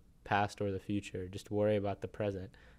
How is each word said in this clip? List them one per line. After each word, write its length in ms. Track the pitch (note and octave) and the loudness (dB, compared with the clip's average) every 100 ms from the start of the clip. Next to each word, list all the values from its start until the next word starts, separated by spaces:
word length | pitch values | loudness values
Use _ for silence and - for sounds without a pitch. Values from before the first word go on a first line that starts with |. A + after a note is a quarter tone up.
| - - | -18 -20
past 360 | - G2+ G#2 - | 0 2 2 0
or 100 | G#2 | -2
the 80 | F#2+ | -2
future, 480 | - G2+ - F#2+ F#2 | -2 -2 -2 -6 -6
just 240 | G2+ - | -8 -2
worry 240 | G#2 G#2 G#2 | 2 4 4
about 240 | G2+ F#2+ | 2 -2
the 80 | F#2+ | -6
present." 420 | - G#2 F#2+ F#2+ - - | -2 -2 -2 -8 -14 -20